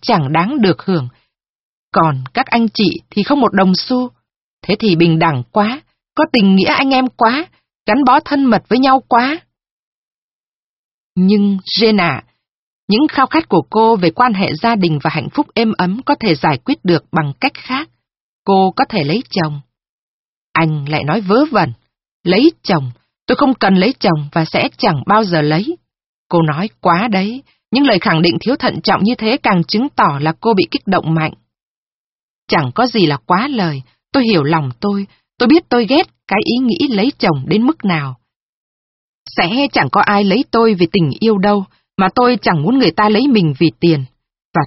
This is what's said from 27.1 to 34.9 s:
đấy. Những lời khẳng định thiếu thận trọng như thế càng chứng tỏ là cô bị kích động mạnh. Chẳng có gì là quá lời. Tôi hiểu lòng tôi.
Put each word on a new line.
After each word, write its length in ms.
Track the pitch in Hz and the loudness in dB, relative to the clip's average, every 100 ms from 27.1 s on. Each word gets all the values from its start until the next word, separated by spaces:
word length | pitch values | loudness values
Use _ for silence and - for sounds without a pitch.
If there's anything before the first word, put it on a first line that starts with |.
đấy. 320 | 196 196 254 - _ _ | -2 -4 -6 -16 _ _
Những 160 | 254 285 | 0 2
lời 120 | 190 | 2
khẳng 240 | 202 165 | 0 0
định 140 | 175 - | 0 0
thiếu 160 | 214 277 | -2 -2
thận 240 | 254 - | -4 -4
trọng 220 | - 180 | -2 0
như 100 | 202 247 | 0 -2
thế 180 | 220 269 | -2 -2
càng 220 | - 185 | 0 0
chứng 240 | 165 214 277 | 0 -2 -2
tỏ 300 | - 202 139 | 0 0 0
là 120 | 151 165 | -4 -2
cô 140 | 220 | 0
bị 100 | 202 - | 0 0
kích 160 | - - | -4 -2
động 280 | 180 - | -2 0
mạnh. 180 | 160 156 - _ _ _ _ _ _ _ _ _ _ - | -2 -2 -8 _ _ _ _ _ _ _ _ _ _ -4
Chẳng 220 | 185 131 | -2 -2
có 120 | 160 247 | -2 -2
gì 200 | 226 160 | 0 0
là 100 | 143 | 0
quá 320 | - 185 277 | -2 -2 0
lời. 340 | 254 170 139 - _ _ | -2 -4 -6 -12 _ _
Tôi 120 | 277 233 | -2 0
hiểu 120 | 185 | 0
lòng 280 | 143 165 135 120 | 0 0 -2 -6
tôi. 260 | 202 | -4